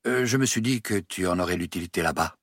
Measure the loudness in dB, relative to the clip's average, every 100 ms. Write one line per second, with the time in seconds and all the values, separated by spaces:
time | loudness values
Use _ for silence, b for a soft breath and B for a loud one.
0 | 0 2 2 2 2 2 0 -2 0 -4
1 | -4 -2 0 0 0 -2 -2 -4 -4 0
2 | 0 0 -2 -4